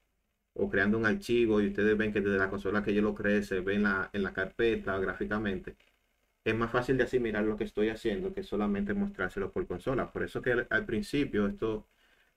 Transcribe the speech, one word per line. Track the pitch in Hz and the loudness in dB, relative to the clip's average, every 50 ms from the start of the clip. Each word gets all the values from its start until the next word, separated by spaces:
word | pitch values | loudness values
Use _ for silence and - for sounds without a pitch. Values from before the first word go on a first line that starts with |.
| _ _ _ _ _ _ _ _ _ _ - | _ _ _ _ _ _ _ _ _ _ -4
o | 98 101 101 | -4 -2 0
creando | 101 98 98 104 110 113 | 2 2 4 4 4 2
un | 113 | 2
archivo | 107 98 101 - - 117 120 117 110 107 104 | 2 0 0 0 2 4 4 4 4 4 4
y | 104 98 | 2 2
ustedes | 101 101 104 107 107 | 2 2 4 4 4
ven | 104 110 107 | 4 2 0
que | 104 104 | 0 0
desde | 98 101 101 95 | 2 2 2 2
la | 95 95 | 0 0
consola | 98 98 - 95 101 107 | -2 -4 -2 -2 0 0
que | 104 110 101 | 2 2 2
yo | 104 | 2
lo | 107 107 101 | 2 2 0
creé | - 101 101 104 104 | 0 0 2 2 2
se | 101 - 95 92 | 2 0 -2 -2
ve | 90 98 101 | 0 0 2
en | 104 104 | 2 2
la, | 101 95 95 92 - | 2 2 0 -2 -4
en | - 101 | -2 -2
la | 95 90 | -2 -2
carpeta | - 95 95 95 - - 117 113 110 - - 98 95 95 | -2 -4 -4 -2 0 2 2 2 2 0 -2 -2 -2 -2
gráficamente, | 95 92 90 - 104 101 107 107 110 101 95 90 - - - - _ _ _ _ _ _ _ _ _ _ _ _ | -2 -2 -2 -4 -4 -2 -2 -2 -2 -2 -4 -4 -6 -10 -16 -16 _ _ _ _ _ _ _ _ _ _ _ _
es | - 113 110 | -2 -2 0
más | 113 117 113 | 0 0 0
fácil | - 123 123 - 135 | 0 0 2 2 2
de | 123 120 | 2 2
asimilar | - - 123 117 113 104 107 107 | 2 0 0 0 0 0 0 0
lo | 107 107 | 0 -2
que | 107 110 | -2 -4
estoy | 104 - 104 107 113 | -4 0 0 0 0
haciendo | 110 - - 113 101 95 92 95 95 | 0 -2 -2 -2 -2 -2 -4 -4 -6
que | 101 | -8
solamente | 95 - 104 101 104 104 101 101 101 101 104 | -8 -4 -2 0 0 0 0 0 0 -2 0
mostrárselo | 101 98 101 - - 92 90 - 98 98 - | -2 -2 -2 -2 -4 -4 -4 -2 -4 -6 -4
por | - 95 90 | -4 -4 -4
consola. | - 92 87 - 135 135 113 - - | -4 -6 -4 -2 -2 -2 -2 -2 -4
Por | - 92 90 | -4 -6 -6
eso | 90 - 123 | -6 -6 -4
que | - 127 | -2 0
al, | 120 120 123 - | 0 0 0 0
al | 104 110 104 | -2 -2 -2
principio, | 101 110 107 104 - - 143 139 - - 104 101 | -2 -4 -4 -2 -2 -2 -2 0 0 0 0 0
esto, | 98 98 - 110 113 107 107 - _ _ _ _ _ _ _ _ _ _ | 0 -2 -2 -4 -4 -4 -6 -8 _ _ _ _ _ _ _ _ _ _